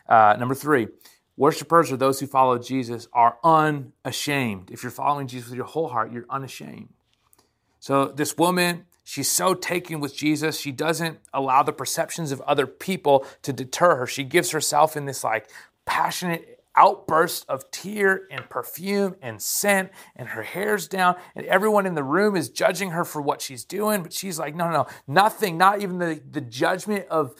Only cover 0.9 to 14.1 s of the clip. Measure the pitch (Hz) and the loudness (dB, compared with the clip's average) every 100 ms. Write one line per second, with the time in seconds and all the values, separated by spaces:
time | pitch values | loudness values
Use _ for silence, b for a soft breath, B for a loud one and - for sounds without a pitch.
0.9 | - b b b - 143 156 143 170 135 | -6 b b b 2 2 2 4 4 4
1.9 | 131 135 135 131 135 131 123 120 131 117 | 2 0 0 0 2 2 2 -2 -4 -4
2.9 | 117 - 120 117 - 165 160 156 147 123 | -8 -4 2 2 4 4 4 4 -2 -8
3.9 | _ 135 - 147 139 120 98 90 - 120 | _ -8 -6 -2 -2 -2 -4 -10 -12 -12
4.9 | 127 135 143 131 123 117 123 120 151 156 | -4 -2 -2 -4 -10 -12 -10 -6 -4 -4
5.9 | 120 110 120 - 135 131 - 71 - - | -2 -4 -6 -10 -10 -10 -14 -16 -16 -18
6.9 | _ _ _ _ _ _ _ _ _ - | _ _ _ _ _ _ _ _ _ 0
7.9 | 139 135 135 147 - 175 180 175 170 - | 2 2 -2 -4 0 2 2 0 -2 -10
8.9 | _ - 139 127 - 185 180 - 180 175 | _ -14 -6 -2 0 0 -2 -2 -4 -4
9.9 | 160 143 - 147 151 156 - 143 131 156 | -6 -8 -2 0 0 -2 -4 -8 -4 -2
10.9 | 156 165 151 _ 139 135 131 147 - 127 | 0 -2 -6 _ -4 2 4 4 -2 -6
11.9 | - - - 151 135 143 143 135 - - | -4 -4 -4 -6 -4 0 0 0 -4 -6
12.9 | 185 143 135 B B - 131 127 - 175 | -2 4 4 B B -8 -6 -6 2 4
13.9 | 135 123 | 4 -2